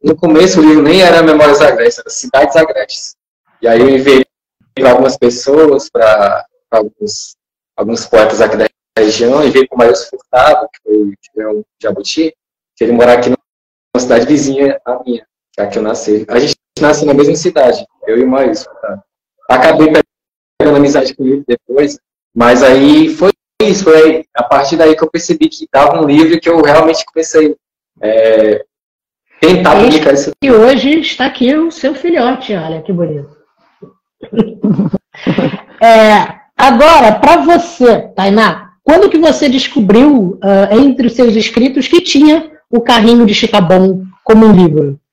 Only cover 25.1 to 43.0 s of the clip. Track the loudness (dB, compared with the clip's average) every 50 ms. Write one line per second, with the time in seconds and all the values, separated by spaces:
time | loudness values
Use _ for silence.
25.1 | -6 -10 -6 -6 -4 -2 -2 -4 -4 -10 -18 -4 0 0 0 2 0 -2 -2 0
26.1 | 2 2 2 2 0 -2 0 0 0 2 2 2 2 2 2 2 -2 -4 -8 -8
27.1 | _ -8 -8 -2 0 0 0 0 -2 _ _ _ _ _ _ _ _ _ -6 -2
28.1 | 0 2 2 2 2 2 2 0 0 -4 -6 _ _ _ _ _ _ _ _ _
29.1 | _ _ _ _ _ _ 0 0 2 2 2 2 2 2 2 2 2 2 2 2
30.1 | 0 0 -2 -6 -8 _ 0 2 2 4 4 4 2 0 0 -2 -2 -2 -4 -6
31.1 | -8 -6 -6 -6 -4 -4 -2 -2 0 -2 -2 -4 -6 -6 -6 -6 -6 -6 -6 -4
32.1 | -2 -2 -2 -2 -4 -6 -8 -8 -8 -8 -8 -10 -12 -12 -8 -8 -6 -4 -4 -6
33.1 | -6 -12 -14 -16 _ _ _ _ _ _ _ _ _ _ -20 -20 _ _ _ _
34.1 | _ _ -20 -8 -4 -4 -4 -4 -6 -6 -4 -4 -2 -2 -4 -4 -6 -8 _ _
35.1 | _ -12 -8 -6 -4 -4 -4 -4 -6 -10 -18 _ -6 _ 2 4 4 6 4 4
36.1 | 2 2 0 -4 -10 _ _ _ _ 0 0 2 2 4 4 4 4 4 4 2
37.1 | 2 2 2 2 2 2 2 2 0 0 0 -6 -4 0 2 2 2 2 -2 -10
38.1 | -8 -4 -2 0 0 0 0 0 -2 -6 -14 -20 _ _ _ 0 2 4 2 2
39.1 | 2 2 2 2 0 0 -2 -2 -2 -2 -4 -4 -4 -4 0 2 4 4 4 4
40.1 | 2 2 0 -2 -6 -4 -2 0 2 2 2 2 2 2 2 2 0 0 -2 -4
41.1 | 0 0 0 0 0 -2 -4 -4 -2 -2 -2 -2 -2 -4 -4 0 0 0 0 0
42.1 | 0 2 4 4 2 0 -2 -8 -20 _ _ _ -4 -4 0 0 0 2